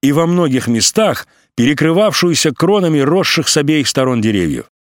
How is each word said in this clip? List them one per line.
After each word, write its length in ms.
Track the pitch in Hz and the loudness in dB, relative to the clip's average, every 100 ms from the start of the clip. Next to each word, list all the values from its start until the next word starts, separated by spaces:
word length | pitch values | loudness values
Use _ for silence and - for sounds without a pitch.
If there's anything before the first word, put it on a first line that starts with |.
и 100 | 135 | 2
во 140 | 143 165 | 2 2
многих 420 | 175 165 127 123 | 2 0 0 0
местах 580 | 117 101 - 214 123 - _ _ | -2 0 0 0 -2 -8 _ _
перекрывавшуюся 1000 | - 269 285 156 165 214 160 175 156 160 | -2 0 2 2 2 0 0 0 0 -2
кронами 460 | 139 165 208 180 151 | 0 0 2 2 0
росших 500 | 135 180 160 - 147 | 0 0 0 -2 -2
с 80 | 156 | 0
обеих 300 | 143 156 143 | 0 0 0
сторон 340 | - 131 123 | -2 0 0
деревьев. 480 | 110 104 85 65 - _ _ | 0 0 -2 -4 -8 _ _